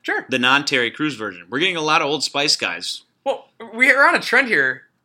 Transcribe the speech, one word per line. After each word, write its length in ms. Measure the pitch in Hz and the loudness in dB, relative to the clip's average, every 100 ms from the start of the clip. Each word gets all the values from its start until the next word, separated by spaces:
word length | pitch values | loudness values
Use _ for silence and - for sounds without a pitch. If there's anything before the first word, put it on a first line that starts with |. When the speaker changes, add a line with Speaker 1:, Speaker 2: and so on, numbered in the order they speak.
Speaker 1:
Sure. 220 | - 415 - | -8 -6 -2
Speaker 2:
The 100 | 127 | 0
non-Terry 520 | 127 139 143 135 117 | 4 4 2 0 0
Crews 240 | - 151 113 | -2 -6 -6
version. 320 | 107 90 87 | -10 -12 -10
We're 100 | 127 | -4
getting 180 | 190 170 | -4 -2
a 40 | |
lot 200 | 156 160 | 0 0
of 40 | 147 | 0
Old 140 | 147 | -2
Spice 320 | - 135 151 - | -4 -2 0 0
guys. 480 | 101 87 - - - _ | -2 -6 -8 -10 -14 _
Speaker 1:
Well, 260 | 277 - - - 226 | -6 -6 -8 -20 -12
we're 340 | 226 262 262 311 | 0 4 6 4
on 60 | |
a 60 | 285 | 4
trend 260 | - 240 254 | 2 0 2
here. 340 | 165 131 131 _ _ | 0 0 -2 _ _